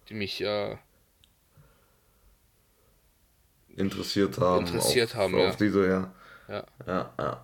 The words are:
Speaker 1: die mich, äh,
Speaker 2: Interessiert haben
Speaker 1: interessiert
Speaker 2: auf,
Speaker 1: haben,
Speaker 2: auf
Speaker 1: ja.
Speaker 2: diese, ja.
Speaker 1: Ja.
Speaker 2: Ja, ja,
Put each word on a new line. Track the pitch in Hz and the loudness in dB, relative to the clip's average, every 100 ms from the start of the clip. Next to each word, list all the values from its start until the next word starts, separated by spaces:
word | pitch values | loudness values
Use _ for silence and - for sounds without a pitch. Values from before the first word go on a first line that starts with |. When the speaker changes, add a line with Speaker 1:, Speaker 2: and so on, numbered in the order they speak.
| - | -14
Speaker 1:
die | |
mich, | 107 98 - | -8 -6 -4
äh, | 101 104 104 107 _ _ _ _ _ _ _ _ - _ _ _ _ _ _ _ _ _ _ _ _ _ _ _ _ _ _ _ _ - | -2 -2 -4 -8 _ _ _ _ _ _ _ _ -20 _ _ _ _ _ _ _ _ _ _ _ _ _ _ _ _ _ _ _ _ -4
Speaker 2:
Interessiert | 95 95 92 104 98 - | -4 -4 -4 0 0 2
haben | 90 90 85 | 2 2 0
Speaker 1:
interessiert | 87 - 123 113 110 | 0 2 2 2 0
Speaker 2:
auf, | |
Speaker 1:
haben, | 95 92 | 0 4
Speaker 2:
auf | |
Speaker 1:
ja. | 95 92 | 2 2
Speaker 2:
diese, | 104 98 92 | 2 4 4
ja. | 95 95 - - - - | 2 -2 -12 -20 -20 -12
Speaker 1:
Ja. | 101 - _ - | -12 -12 _ -6
Speaker 2:
Ja, | 90 - - | -4 -4 -6
ja, | 73 - | -6 -6